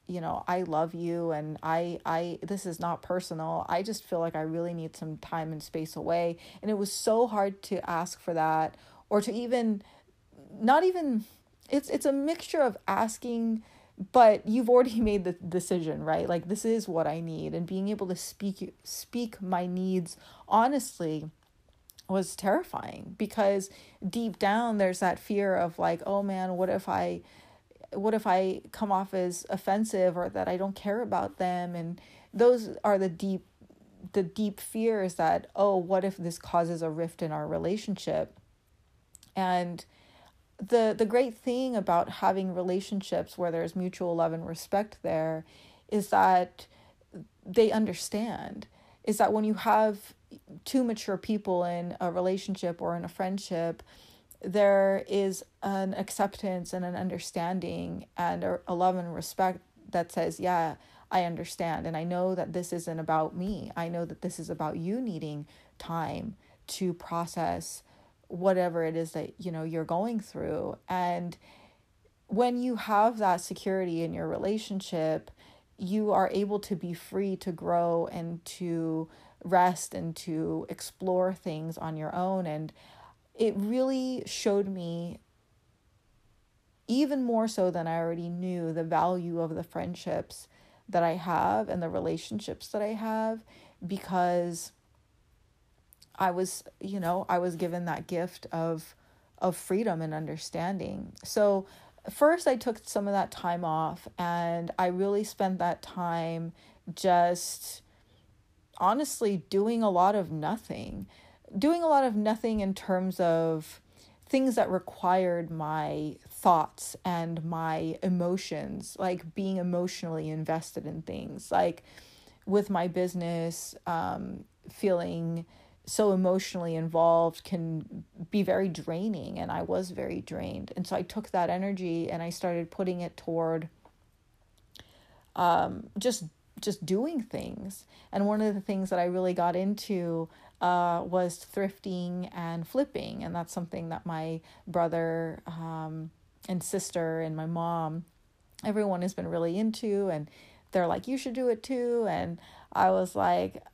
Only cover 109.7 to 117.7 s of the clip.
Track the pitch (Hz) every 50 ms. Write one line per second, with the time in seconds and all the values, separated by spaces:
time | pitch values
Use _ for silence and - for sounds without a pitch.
109.7 | 240 233 220 202 185 175 180 196 208 208 175 - 160 156 147 151 208 220 - -
110.7 | - - - - - 196 190 - - - - - - _ - - - 196 277 302
111.7 | 339 339 339 320 294 277 269 254 208 214 208 214 220 220 - 226 220 214 196 196
112.7 | 190 - - - 185 185 185 190 185 - 180 170 165 165 165 165 160 156 156 -
113.7 | - - _ _ _ - - - _ _ _ - - 262 262 262 226 233 202 -
114.7 | 185 185 - - - - - 180 185 190 185 180 175 170 165 160 165 160 156 151
115.7 | 156 156 151 151 151 151 151 151 - - - - - - - 196 175 160 151 -
116.7 | - - - - - - - 185 175 170 165 170 165 165 160 165 165 165 165 160